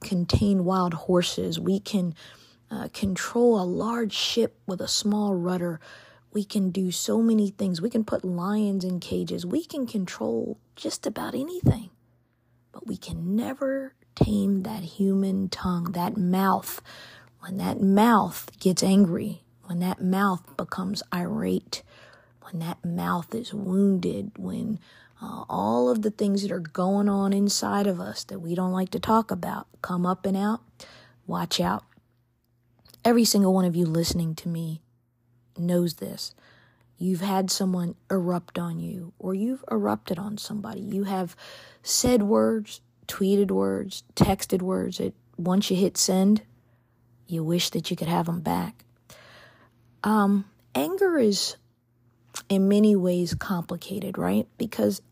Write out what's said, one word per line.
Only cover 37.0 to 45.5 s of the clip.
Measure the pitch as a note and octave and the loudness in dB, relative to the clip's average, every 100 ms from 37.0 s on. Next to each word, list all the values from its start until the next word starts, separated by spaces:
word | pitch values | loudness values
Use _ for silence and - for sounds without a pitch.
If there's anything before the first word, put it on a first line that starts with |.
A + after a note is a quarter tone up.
| F3+ F3 | -2 0
had | G3 F#3+ F#3+ | 0 0 0
someone | - F#3 F3+ F3 - - | 0 0 0 -2 -6 -4
erupt | F#3+ F3 F3 F3 F3+ | -2 0 -2 -4 -8
on | E3+ E3 | -6 -6
you, | E3+ F#3 E3+ - | -8 -10 -12 -10
or | F#3+ | -6
you've | F#3+ A3+ C4 - | -2 -2 -4 -4
erupted | A3 G#3 G#3+ - F#3 | -2 -2 -2 -4 -6
on | G#3 G#3 | -6 -10
somebody. | - G#3+ - - | -8 -8 -8 -10
You | - G3 | -6 -4
have | G3 F#3+ F3 - - - - - | -2 -2 -4 -8 -20 -20 -20 -14
said | - - B3 B3 | -4 0 4 4
words, | G3+ A3 A3 A3 G#3 - _ _ - | 4 4 4 0 -4 -14 _ _ -10
tweeted | - F#3+ G3+ G3 | -2 2 4 4
words, | F#3+ G3 G3 G3 - - - | 2 0 -2 -4 -10 -6 0
texted | - F#3+ - F#3+ | 2 2 -2 -2
words | F#3 F#3 F#3 - | 0 -2 -4 -6
that | F#3+ - _ - | -8 -8 _ -6
once | E3+ | 0